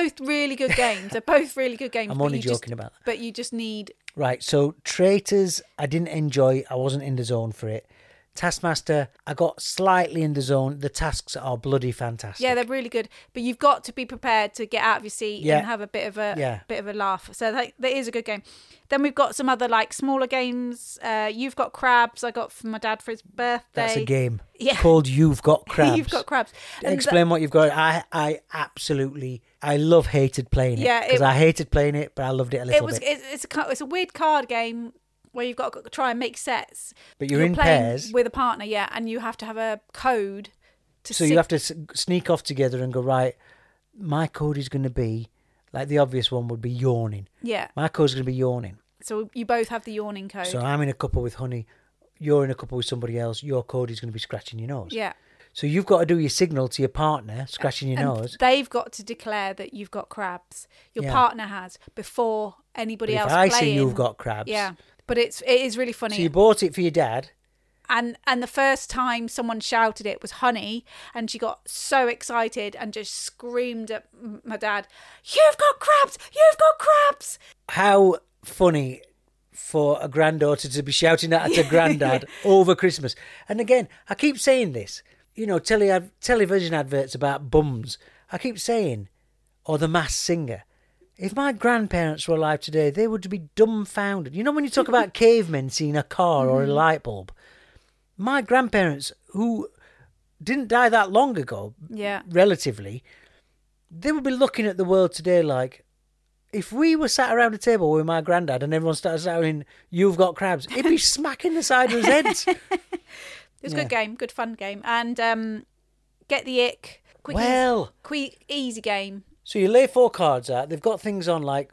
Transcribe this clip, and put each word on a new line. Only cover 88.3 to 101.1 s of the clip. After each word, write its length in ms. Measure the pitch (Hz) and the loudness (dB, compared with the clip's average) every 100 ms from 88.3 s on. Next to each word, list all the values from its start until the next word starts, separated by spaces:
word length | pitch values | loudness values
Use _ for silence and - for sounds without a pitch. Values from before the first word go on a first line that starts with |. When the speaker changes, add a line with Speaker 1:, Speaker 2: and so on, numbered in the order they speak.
Speaker 2:
I 60 | 180 | -8
keep 220 | 262 208 | -6 -6
saying, 480 | - 233 185 113 98 _ _ _ _ _ - | -2 -2 -2 -4 -10 _ _ _ _ _ -4
"Or 120 | 156 | -2
The 100 | 160 | 0
Masked 320 | 170 147 - | 0 -2 -4
Singer." 440 | - 170 143 101 - _ _ _ _ - | -2 -2 -4 -10 -14 _ _ _ _ -12
If 200 | 190 220 | -8 -4
my 160 | 277 | -4
grandparents 760 | 233 233 233 214 180 160 156 - | 0 0 0 0 -2 -2 -2 -2
were 80 | 160 | 0
alive 240 | 156 151 | 0 -2
today, 300 | - 156 151 | -2 0 0
they 160 | 147 226 | 2 0
would 200 | 220 185 | -2 -6
be 180 | 196 156 - | -10 -4 2
dumbfounded. 800 | 220 220 202 - 202 196 139 156 | 4 2 -6 -4 -4 -4 -6 -4
You 80 | |
know 80 | 240 | -2
when 120 | 302 285 | 0 0
you 40 | |
talk 180 | 277 262 | 0 2
about 260 | 240 208 | 2 2
Speaker 1:
<laughs> 100 | - 226 | 4 6
Speaker 2:
cavemen 440 | 233 175 151 135 | 6 4 -2 -2
seeing 260 | - 151 147 | -4 -2 -2
a 80 | |
car 460 | 147 - 180 151 131 | -2 2 2 4 4
or 120 | 131 | 2
a 20 | 139 | 2
Speaker 1:
Mm-hmm. 100 | 143 | 4
Speaker 2:
light 280 | 160 160 | 4 2
bulb? 280 | 120 104 95 - _ _ _ _ _ _ _ - | -2 -10 -12 -18 _ _ _ _ _ _ _ -8
My 220 | 208 277 | -2 0
grandparents, 720 | 214 247 247 214 175 143 139 - _ | 2 2 4 2 2 0 -6 -14 _
who 420 | 185 233 226 - _ _ _ _ _ _ - | -4 -2 -2 -6 _ _ _ _ _ _ -10
didn't 280 | 156 269 233 | -4 -2 2
die 200 | 240 240 | 4 6
that 220 | 220 196 | 4 4